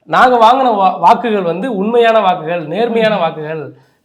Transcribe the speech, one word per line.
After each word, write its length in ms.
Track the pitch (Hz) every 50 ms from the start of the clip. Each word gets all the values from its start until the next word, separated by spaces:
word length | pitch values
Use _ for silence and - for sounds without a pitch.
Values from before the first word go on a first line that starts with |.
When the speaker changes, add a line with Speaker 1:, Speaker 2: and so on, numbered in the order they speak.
| _
Speaker 1:
"நாங்க 320 | 160 156 185 240 254 247
வாங்கின 320 | 233 220 226 262 269 262 247
வா-, 320 | 214 196 190 185 - -
வாக்குகள் 420 | 170 185 233 - - 233 208 202
வந்து 340 | 180 170 165 180 233 269 220
உண்மையான 440 | 185 202 220 240 240 233 226 220 220
வாக்குகள், 460 | 196 185 180 170 151 160 175 175 156
நேர்மையான 500 | 147 170 208 233 208 226 226 220 214 208
Speaker 2:
ம். 40 | 190
Speaker 1:
வாக்குகள். 560 | 165 160 147 156 151 156 160 156 139 - - _ _ _ _ _